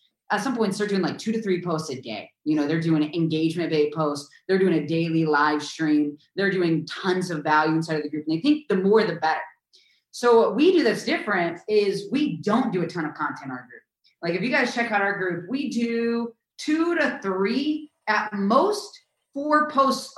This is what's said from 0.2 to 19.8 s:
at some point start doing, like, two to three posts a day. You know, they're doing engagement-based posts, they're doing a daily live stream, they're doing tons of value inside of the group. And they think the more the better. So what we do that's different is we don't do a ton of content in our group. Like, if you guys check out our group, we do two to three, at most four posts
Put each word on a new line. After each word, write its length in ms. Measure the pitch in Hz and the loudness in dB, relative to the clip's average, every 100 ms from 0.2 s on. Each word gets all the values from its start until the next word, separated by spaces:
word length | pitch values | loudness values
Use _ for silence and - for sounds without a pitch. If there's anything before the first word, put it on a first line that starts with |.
| - | -6
at 120 | 208 | -4
some 120 | 269 | 0
point 200 | 233 208 | 2 2
start 160 | 190 208 | 2 0
doing, 120 | 196 | 0
like, 160 | 156 - | 0 -2
two 140 | 220 | -4
to 80 | 226 | -2
three 200 | 208 175 | 0 -2
posts 260 | 175 156 156 | 0 -4 -4
a 120 | 127 | -8
day. 300 | 120 107 - _ | -10 -12 -12 _
You 120 | 151 151 | -2 0
know, 100 | 143 | 0
they're 140 | 165 | 0
doing 320 | 165 156 151 | 2 2 2
engagement-based 840 | 170 160 160 160 165 160 156 147 160 | 0 0 2 0 0 0 2 2 0
posts, 320 | 151 143 - _ - | -2 -4 -10 _ -2
they're 120 | 190 | 2
doing 160 | 190 | 4
a 120 | 160 147 | 2 0
daily 380 | 165 165 165 | 0 0 2
live 380 | 156 147 151 151 | 2 4 2 0
stream, 560 | 147 - 160 151 147 147 _ - | -4 -4 2 2 0 -4 _ -2
they're 140 | 196 | 0
doing 360 | 190 170 160 - | 2 2 0 -2
tons 440 | - 185 185 175 | -6 -2 -2 -2
of 120 | 160 | -4
value 320 | 156 151 156 | 0 2 2
inside 220 | 160 160 156 | 2 0 -4
of 60 | |
the 80 | 147 | -4
group. 160 | 151 151 | -6 -4
And 80 | 165 | 0
they 60 | |
think 260 | 269 302 - | 2 0 0
the 80 | 196 | 0
more 260 | 196 220 | 4 4
the 140 | 175 160 | 4 0
better. 240 | 156 156 - - _ _ _ _ _ | -2 -2 -6 -18 _ _ _ _ _
So 280 | - 240 226 | -2 4 6
what 180 | 190 196 | 6 4
we 160 | 330 | 4
do 100 | 359 | 6
that's 200 | 240 196 | 4 0
different 560 | - 339 226 190 170 - - | -2 -4 -2 -2 -2 -4 -2
is 400 | 214 202 175 - | 2 2 0 -2
we 240 | 285 302 165 | -2 -2 -2
don't 300 | 202 233 226 | 0 0 0
do 100 | 180 | -2
a 40 | 165 | -4
ton 200 | 170 151 | -4 -6
of 80 | |
content 320 | - 147 139 139 | -4 -6 -6 -10
in 40 | |
our 160 | 127 123 | -12 -14
group. 140 | 120 _ _ _ _ | -20 _ _ _ _
Like, 120 | 170 | -6
if 80 | 175 | -4
you 80 | 233 | -2
guys 240 | 294 247 | 0 0
check 180 | 240 208 | -2 -2
out 80 | 208 | 0
our 160 | 196 170 | 0 -2
group, 320 | 185 170 - | -4 -6 -6
we 220 | 269 247 | -6 -4
do 640 | 220 233 233 233 233 233 - _ - | -4 -2 -2 -2 -2 -4 -10 _ -10
two 360 | - 311 339 330 | -2 0 0 0
to 220 | 285 - | -2 -2
three, 680 | 190 185 196 262 302 302 - _ - | -4 -2 0 0 -2 -4 -8 _ -4
at 260 | 214 - | -2 -2
most 680 | 202 196 254 381 415 - - _ _ _ | -2 2 4 2 0 -8 -18 _ _ _
four 380 | 277 294 302 - | -8 0 2 2
posts 420 | 269 | 2